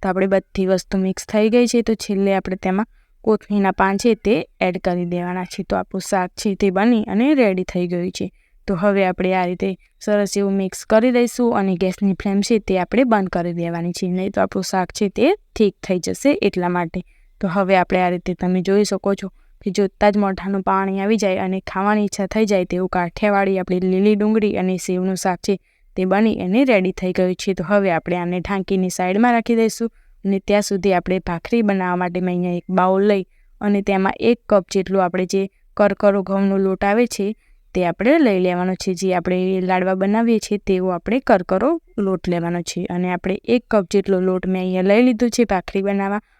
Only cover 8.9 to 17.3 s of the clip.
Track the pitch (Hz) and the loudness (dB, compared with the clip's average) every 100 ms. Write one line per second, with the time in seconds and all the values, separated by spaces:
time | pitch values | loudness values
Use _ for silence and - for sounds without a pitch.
8.9 | 196 185 180 185 185 180 180 196 185 _ | 2 2 0 0 0 0 -2 -4 -4 _
9.9 | _ - 208 202 202 196 196 190 - - | _ -2 0 0 0 0 0 -2 -6 2
10.9 | 220 247 240 240 - 240 208 196 175 185 | 2 4 2 0 0 0 0 0 0 -2
11.9 | - 196 185 202 196 196 226 - 185 175 | 0 -2 0 -2 0 2 0 2 -2 0
12.9 | 208 262 214 185 180 175 170 170 170 170 | 0 2 2 0 -2 -4 -4 -4 -4 -6
13.9 | 175 185 180 190 202 190 190 180 190 180 | -4 -4 -2 -2 -2 -2 -2 -4 -2 -4
14.9 | - 202 - 262 415 _ - 208 - - | -2 -4 2 2 2 _ 0 0 0 -4
15.9 | 185 160 180 277 - 202 185 175 175 170 | -4 -4 -2 0 2 0 -2 -2 -2 -4
16.9 | 185 - _ _ | -6 -10 _ _